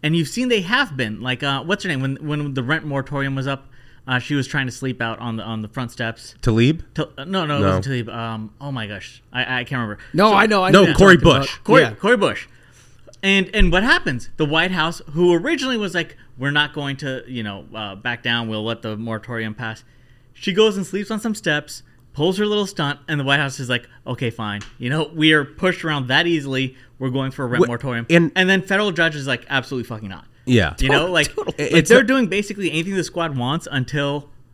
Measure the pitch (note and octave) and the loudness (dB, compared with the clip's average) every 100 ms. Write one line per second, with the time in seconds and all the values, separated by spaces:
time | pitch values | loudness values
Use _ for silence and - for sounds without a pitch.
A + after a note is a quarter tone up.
0 | D3+ E3+ D3 - B3+ A3+ F3 B3 C4 C3+ | 0 0 0 -2 0 0 0 -2 -2 -2
1 | A2+ G#2+ B2 B2+ C#3+ C3+ D#3+ G#3 G3 C#3 | -6 -4 -6 -4 -2 -4 -2 -4 -2 -4
2 | C3+ C3+ D3+ D3 D3 C#3 A#2+ D#3 D3+ C#3 | -4 -4 -6 -4 -4 -4 -2 -2 -2 -6
3 | C3 C#3+ C#3 C3+ C3+ C3+ - - - - | -4 -4 -4 -4 -4 -6 -10 -20 -20 -20
4 | - B2+ - C#3+ C3+ D3 C3 A#2+ C3+ B2+ | -4 -4 -2 -2 -2 -2 -4 -6 -6 -4
5 | A#2 A2+ A#2+ A2+ G#2 A2 G#2+ - A#2+ - | -6 -4 -6 -6 -6 -8 -8 -8 -8 -6
6 | A#2 A#2 - - - A2 A#2+ D#3+ - - | -8 -8 -16 -4 0 4 4 2 -4 -8
7 | D#3 - C#3+ F#3+ D#3 C#3+ F#2+ F#2+ C3+ B2+ | -8 -8 -6 -4 -2 0 2 0 0 -4
8 | A2 A#2 A2+ A2 A2 _ C#3 C3 G#2+ G2+ | -6 -8 -8 -8 -10 _ -10 -8 -8 -10
9 | - - _ B2 B2 B2+ A#2+ C3+ A2+ G#2 | -14 -20 _ -6 -4 -4 -4 -6 -6 -8
10 | - D3+ G#3+ G3 G#3+ G#3 F#3 F#3+ F#3 C#3+ | -6 2 6 6 4 4 6 8 8 8
11 | F#3+ F3+ F3 C3+ C#3 - - B3 B2 A2 | 10 10 8 4 0 -6 4 6 6 0
12 | G3+ A#3+ F3+ G2+ - - - - - - | 2 2 2 -2 -10 -20 -20 -20 -20 -20
13 | - - F#3+ G3 F#3 G#3+ F#3 F3 A#3 E4+ | -20 -6 2 2 2 4 4 6 4 2
14 | B3+ B2+ - - D3+ D#3+ F3+ F#3 D#3+ E3+ | 2 -4 -6 -4 0 2 0 0 -2 -4
15 | - D3+ F3 E3+ A3 D#4+ C4 A#3+ G3+ E3+ | -8 2 4 4 2 -2 -2 -2 -2 -4
16 | D#3+ - - - C3+ D3 D3 D3+ C#3 C3+ | -6 -10 -20 -6 -2 0 0 -2 -6 -6
17 | C#3+ C3 A2+ B2+ G#2+ G2 - G#2+ G#2 G2 | -6 -8 -8 -8 -8 -10 -12 -10 -10 -8
18 | A#2+ A#2+ A#2+ A#2 A2+ G#2+ G#2+ A2+ A2+ G#2+ | -8 -6 -2 -2 -2 -4 -4 -6 -6 -8
19 | A2+ A2 A2+ A#2 A2 G#2+ A2+ A2 - - | -6 -8 -6 -8 -8 -8 -10 -10 -18 -20
20 | _ - _ - - F#3 A3 G3 F3 G3 | _ -20 _ -10 -4 2 2 2 -4 -6
21 | G3+ G#3+ A3+ G#3 - D3+ D3 - - _ | -6 -6 -4 -4 -2 -2 -4 -18 -18 _
22 | - - D#3+ F#3+ G#3 G#3 G3 - C#3+ C#3+ | -18 -2 0 0 0 0 -2 -2 -4 -4
23 | - D3+ C3+ C#3 C#3+ C3 B2 A#2+ - - | -6 -4 0 0 0 -4 -4 -4 -6 -18
24 | - B2 A#2+ A2+ G#2+ G2+ - - B2 D3+ | -10 -4 -4 -4 -6 -6 -10 -10 -4 -2
25 | D3+ E3 D#3 D#3 C3+ - F#3 F3 E3 D3 | -4 2 4 4 2 -2 -2 -2 -4 -4
26 | B2+ C3 F3 E3 C#3 C3 C3 C3 - - | 0 0 2 0 -2 -4 -4 -8 -20 -8
27 | C3 C3 C3 C3 B2+ A#2+ C3+ A#2 C#3 A#2+ | -4 -2 -4 -6 -4 2 2 0 -4 -6
28 | A#2+ E3+ E3 - F#3 F#3+ F#3+ G3 G#3 E3+ | 2 4 4 2 2 2 2 0 0 0
29 | E3 D3+ C3+ A#2+ - C#3 B2 C3 A2+ A2 | 0 -2 -6 -6 -2 -4 -4 -8 -8 -10
30 | G#2+ F2+ - _ - B2 E2 - C3+ C#3+ | -12 -14 -18 _ 2 4 4 0 2 2
31 | E3+ F3 D3 - - - D3 E3+ D#3+ A#3 | 2 0 0 -2 -6 -4 2 4 8 6
32 | B3 C4 A3 F#3+ G#3 G3+ F#3 D#3 F3 G3 | 6 2 2 -2 -4 -6 -4 -4 -2 -4
33 | E3 F3 E3 C3+ A#2+ D#3+ - C#3 B2+ D3+ | -4 -4 -4 -2 -2 -4 -4 -4 -4 -2
34 | C#3+ D3 - - - | -2 -4 -8 -20 -20